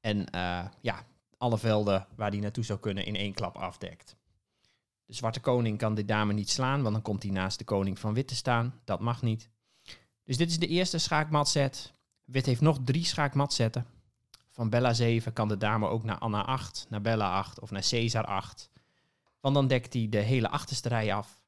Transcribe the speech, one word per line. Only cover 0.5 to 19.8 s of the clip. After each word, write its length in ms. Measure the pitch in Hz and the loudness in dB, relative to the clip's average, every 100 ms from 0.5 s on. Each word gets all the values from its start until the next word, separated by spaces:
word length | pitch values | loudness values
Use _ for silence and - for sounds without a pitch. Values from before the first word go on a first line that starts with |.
| 90 92 - | -2 -6 -6
ja, 260 | 123 - - _ _ _ | -6 -6 -10 _ _ _
alle 200 | 123 110 | 0 2
velden 480 | 117 107 104 95 95 - | 4 4 4 2 0 -6
waar 140 | 104 | -4
die 100 | 101 | -2
naartoe 240 | 104 113 | -4 -4
zou 140 | 113 101 | -4 -4
kunnen 280 | 107 98 95 | -4 -4 -4
in 100 | 104 | -4
één 180 | 104 | -4
klap 220 | 95 92 - | -4 -6 -6
afdekt. 600 | 90 - 87 85 - - _ _ _ _ _ _ _ _ | -10 -8 -14 -14 -20 -20 _ _ _ _ _ _ _ _
De 80 | _ | _
zwarte 280 | 110 117 120 | -4 -4 -2
koning 380 | 135 123 113 104 | 2 2 2 0
kan 160 | 113 | 0
de 100 | 107 | 0
dame 280 | 101 107 107 | 2 2 2
niet 180 | 104 98 | 0 0
slaan, 320 | - 131 143 | 0 0 2
want 120 | 120 | 2
dan 80 | 110 | 0
komt 200 | 107 98 | -2 -4
hij 100 | 101 | -2
naast 260 | 95 95 - | -2 -2 -4
de 60 | |
koning 340 | - 101 98 92 | -2 0 0 -2
van 160 | 110 | -2
wit 140 | 110 - | -2 -2
te 60 | |
staan. 460 | 123 - 117 117 - | -4 0 2 0 -6
Dat 160 | - 92 | -6 -2
mag 220 | 117 117 | -2 -2
niet. 280 | 117 110 - _ _ _ - - _ _ | -2 -2 -6 _ _ _ -20 -20 _ _
Dus 120 | - 131 | -6 0
dit 140 | 170 | 0
is 80 | 165 | 0
de 80 | 170 | 2
eerste 320 | 170 185 165 | 2 2 0
schaakmatzet. 960 | - 151 156 151 147 156 139 - - _ _ _ | 0 0 2 2 2 2 0 -2 -16 _ _ _
Wit 220 | - 131 131 | -4 -2 2
heeft 140 | 120 | 4
nog 180 | 156 139 | 4 4
drie 200 | 127 139 | 2 0
schaakmatzetten. 840 | 170 - 143 139 143 - 113 120 120 - _ _ _ - _ | 0 0 0 2 0 2 0 0 -8 -12 _ _ _ -20 _
Van 200 | - 113 | -4 0
Bella 220 | 120 123 | 4 4
zeven 400 | 117 117 117 117 | 4 4 2 0
kan 160 | 113 107 | -2 -2
de 80 | 101 | 0
dame 300 | 107 113 107 | 2 2 2
ook 180 | 110 | 0
naar 140 | 110 101 | -2 -4
Anna 260 | 113 104 | -2 -2
acht, 420 | - 131 - - - | -2 -4 -6 -12 -8
naar 120 | 107 | -4
Bella 320 | 104 113 101 | 0 0 0
acht 280 | 95 98 - | 0 -4 -10
of 100 | 95 | -8
naar 160 | 98 - | -4 0
Caesar 340 | 120 117 113 | 0 0 0
acht. 460 | 110 98 - - - _ _ _ _ _ _ _ | -2 -4 -6 -16 -20 _ _ _ _ _ _ _
Want 140 | 135 | 2
dan 140 | 143 131 | 4 4
dekt 240 | 127 | 2